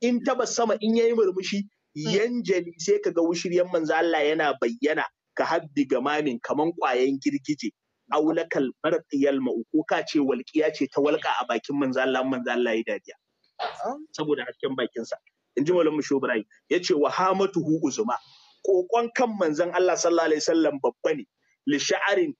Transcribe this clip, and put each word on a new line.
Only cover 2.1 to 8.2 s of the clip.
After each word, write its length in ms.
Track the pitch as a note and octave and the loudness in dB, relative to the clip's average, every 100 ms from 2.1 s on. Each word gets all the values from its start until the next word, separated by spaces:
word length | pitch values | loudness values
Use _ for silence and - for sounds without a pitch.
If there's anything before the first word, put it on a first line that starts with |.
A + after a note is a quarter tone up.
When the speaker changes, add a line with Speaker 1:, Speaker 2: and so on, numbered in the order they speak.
Speaker 1:
yanjali, 600 | F#3+ A#3 A#3+ F3+ F3+ F3 E3 | 0 0 -2 0 -2 -2 -4
sai 220 | E3 G3+ | 0 0
ka 80 | - | 2
ga 120 | E3 | 2
wushiriyan 500 | E3 E3+ F#3 F3 F3+ | 0 0 0 0 2
manzo 220 | F3 D#3 E3 | 0 0 2
Allah 240 | E3+ D#3+ | 2 2
yana 320 | D3 D#3+ D3+ A#2 | 2 2 0 0
bayyana. 420 | A#2+ A#2 D3 D3+ A#2+ - _ - | -2 -2 -2 -2 -4 -10 _ -4
Ka 100 | C3+ | -2
habbi 420 | E3 D#3+ C#3+ C3 | -2 -2 -2 0
gamamin, 500 | B2+ C#3 D3+ D3 A#2 | 0 0 0 -2 -4
kaman 280 | - C3+ E3 E3+ | -4 -2 -2 0
ƙwayan 400 | C#3+ B2+ C3 C3+ | 0 2 2 0
girgije. 540 | D3 C#3+ C3+ D3+ G#2 - _ _ - | -2 -4 -4 -6 -6 -10 _ _ -4
Aulakal 560 | D3 | 0